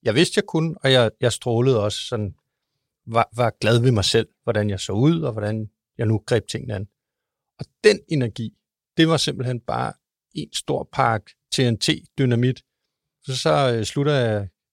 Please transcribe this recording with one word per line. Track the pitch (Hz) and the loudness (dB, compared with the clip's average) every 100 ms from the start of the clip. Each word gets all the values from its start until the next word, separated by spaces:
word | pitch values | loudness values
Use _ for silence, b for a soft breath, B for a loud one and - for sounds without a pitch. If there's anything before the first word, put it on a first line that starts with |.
jeg | 120 | 0
vidste, | 110 160 - | 2 2 0
jeg | 202 | -2
kunne, | 170 165 - | -2 -2 -2
og | 135 | 2
jeg, | 131 110 - | 4 2 0
jeg | 123 | -2
strålede | - 127 117 131 117 | -2 -2 0 2 2
også | 104 - | 0 -4
sådan, | - 110 101 - _ _ _ _ _ _ - | -6 -6 -6 -10 _ _ _ _ _ _ -2
var, | 113 - 113 | 0 0 0
var | 120 - | -2 0
glad | 104 117 | 2 4
ved | 127 | 4
mig | 113 | 2
selv, | 92 117 - _ | 2 2 0 _
hvordan | - 107 104 | -4 0 -2
jeg | 95 | -4
så | - | -4
ud, | 101 143 170 | 0 2 2
og | 143 | -2
hvordan | 110 104 110 107 _ _ - | -4 -4 -6 -8 _ _ -4
jeg | 110 | 0
nu | 110 | 0
greb | - 117 - | 0 -2 -2
tingene | 110 127 | -8 -8
an. | 98 101 _ _ _ _ _ _ - | -8 -10 _ _ _ _ _ _ -20
Og | - _ | -20 _
den | 214 202 - | 4 4 0
energi, | 151 117 - 110 - _ _ _ - | -2 -2 -4 -10 -12 _ _ _ 0
det | 160 | 2
var | 156 | 2
simpelthen | - 131 123 123 | -2 -4 -6 -6
bare | - 120 123 - _ _ _ | -6 -6 -6 -8 _ _ _
en | - 151 | -12 -10
stor | - - 139 - | -8 -4 -6 -4
pakke | - 123 107 - _ _ | -2 0 0 -6 _ _
T | - | 0
N | 123 113 | 0 0
T-dynamit. | - 160 - - 131 120 123 127 _ _ _ _ _ _ | -2 -2 -6 -2 0 2 0 -2 _ _ _ _ _ _
Så, | - 127 | -10 -4
så, | 160 151 135 | 0 2 2
øh, | 117 | 0
slutter | 104 143 143 | -2 -2 0
jeg | 143 117 104 98 - _ | 0 0 -2 -6 -12 _